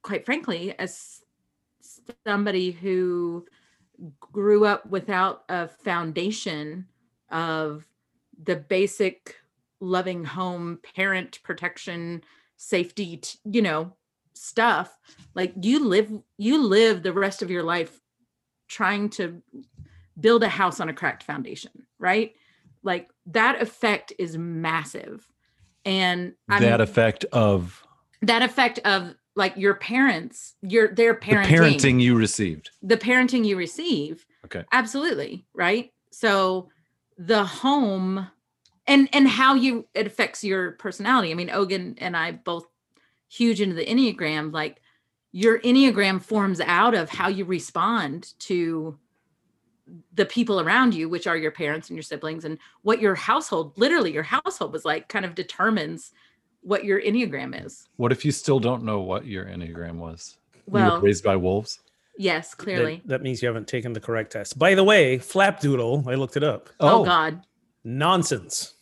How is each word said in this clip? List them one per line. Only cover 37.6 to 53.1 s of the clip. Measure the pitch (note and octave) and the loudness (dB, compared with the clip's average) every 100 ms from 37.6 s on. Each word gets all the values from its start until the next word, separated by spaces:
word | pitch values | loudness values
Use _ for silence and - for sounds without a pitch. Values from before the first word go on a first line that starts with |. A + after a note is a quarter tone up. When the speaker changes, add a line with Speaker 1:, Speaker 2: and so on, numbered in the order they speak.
| C4 C#4+ A3+ F#3+ F#3 F#3+ F#3 _ _ _ _ _ - | 0 2 2 0 -2 -4 -8 _ _ _ _ _ 4
Speaker 1:
and, | C#4 C4+ | 4 6
and | C#4+ C4+ | 6 4
how | G#3+ C4 | 6 4
you, | C4+ C4 A#3 - | 4 2 -2 -4
it | - G#3 | -4 -4
affects | - G#3+ - | -2 -4 -2
your | G#3 F#3+ F3+ | -4 -2 -4
personality. | F3 G3 F#3 G#3 C4 F3 | -6 -12 -6 0 2 2
I | E3 | -4
mean, | F3 | -4
Ogun | - F#3+ F#3+ F3+ - | -2 -2 -2 -6 -8
and | F3+ E3+ | -6 -4
I | E3+ | -4
both | E3 - E3+ - _ _ _ _ _ _ | -6 -8 -8 -10 _ _ _ _ _ _
huge | - A#3 G3+ | 0 2 2
into | G3 E3 | -2 -2
the | - | -2
Enneagram, | A#3 B3 F#3+ F3+ D#3 D3+ | 2 2 0 -4 -2 -4
like, | D#3 D3+ - _ _ _ _ _ | -6 -6 -10 _ _ _ _ _
your | F3+ A3+ A3+ | 2 4 4
Enneagram | A#3+ C4 C4+ G3+ G3 F#3+ | 6 6 6 4 2 0
forms | - G#3+ G3 F3 | -2 0 2 0
out | D#3 F3 A3+ G#3+ | 2 4 4 2
of | D#3 | -2
how | - F#3 | -2 -2
you | G3 F3+ | -2 -2
respond | F3+ - F3 F#3+ A#3 D3 D#3+ - _ | -4 -4 -2 0 0 -4 -8 -14 _
to | - F3+ E3 E3 D#3+ D3 _ _ _ _ _ _ _ _ _ E3+ _ F3 | -4 -2 -2 -4 -8 -12 _ _ _ _ _ _ _ _ _ -20 _ -2
the | F#3+ | -2
people | A#3 A3+ G3 | 0 0 0
around | D#3+ A3+ B3+ E3+ | 2 4 4 2
you, | D#3+ | -4
which | E3+ F3 | -4 -4
are | E3 | -2
your | D3+ | -4
parents | D3+ D3+ D#3 - | -4 -4 -4 -8
and | E3 | -14
your | |
siblings, | D3+ D3 D#3 D#3+ D#3 | -12 -10 -8 -8 -10
and | D#3+ - _ | -12 -16 _
what | G3+ A#3+ | 0 2
your | G#3+ | 2